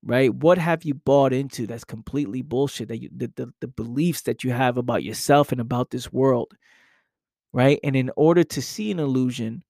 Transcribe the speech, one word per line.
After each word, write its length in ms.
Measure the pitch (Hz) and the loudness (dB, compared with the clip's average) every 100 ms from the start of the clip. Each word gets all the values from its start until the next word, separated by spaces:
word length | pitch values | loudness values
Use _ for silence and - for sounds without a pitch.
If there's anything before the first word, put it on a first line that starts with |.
| - | 0
right? 260 | 120 135 | 2 2
What 240 | 127 151 180 | 2 4 4
have 260 | 165 165 | 2 -2
you 100 | 160 | -2
bought 380 | 135 - 139 135 | -6 2 4 4
into 340 | 131 139 - 110 | 0 -4 -8 -10
that's 180 | 117 | -10
completely 580 | - 110 117 139 143 120 | -14 -16 -8 -6 -4 -6
bullshit, 460 | 131 120 139 - 113 | -4 -2 -2 -4 -10
that 100 | 117 | -10
you, 100 | 123 | -12
the, 180 | - 120 - | -10 -10 -8
the, 160 | 123 _ | -12 _
the 80 | 135 | -12
beliefs 540 | - 117 123 170 160 | -10 -6 0 0 0
that 220 | - 113 | -4 -4
you 80 | 123 | -2
have 240 | 123 127 123 | 0 0 0
about 260 | 123 113 | -2 -2
yourself 480 | 73 - - 143 143 | -4 -8 4 4 4
and 100 | 127 | 0
about 300 | 120 127 127 | -2 -2 -2
this 220 | 123 - | -6 -6
world, 400 | 127 135 123 - _ _ _ _ _ _ _ _ _ _ | 0 2 2 -2 _ _ _ _ _ _ _ _ _ _
right? 280 | 131 131 147 | 2 4 4
And 140 | 147 135 | 2 0
in 140 | 127 - | 0 2
order 280 | 156 170 | 4 6
to 180 | 165 - | 4 0
see 280 | 131 - 214 | -8 -8 -6
an 100 | 185 | -2
illusion 640 | 143 131 127 123 113 120 - | 0 0 0 -2 -8 -8 -16